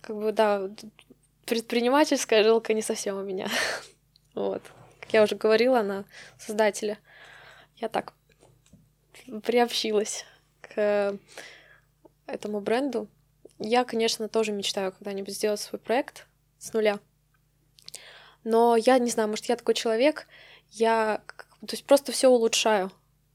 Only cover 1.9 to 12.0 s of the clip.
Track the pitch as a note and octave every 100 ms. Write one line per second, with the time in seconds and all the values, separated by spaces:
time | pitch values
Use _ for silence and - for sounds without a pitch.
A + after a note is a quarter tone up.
1.9 | C#4 D4+ C4+ - A3 G#3+ A3+ A3+ A3 A3
2.9 | A3 G3+ G3 G3 F#3 G3+ A#3 - - -
3.9 | _ _ _ _ - G3 G3 - - -
4.9 | - - A3 G#3+ G#3 G#3+ A3 A#3+ B3+ G3+
5.9 | G3 G3+ - - - - G#3+ G#3+ G3 G#3
6.9 | G#3+ _ - - - - - _ - A3+
7.9 | - - _ _ _ _ _ _ - _
8.9 | _ _ - - G#3+ - A#3+ A#3+ - A3
9.9 | G#3+ G#3+ - - _ _ _ - - G#3
10.9 | G#3 G3+ G3+ _ - - - - _ _
11.9 | _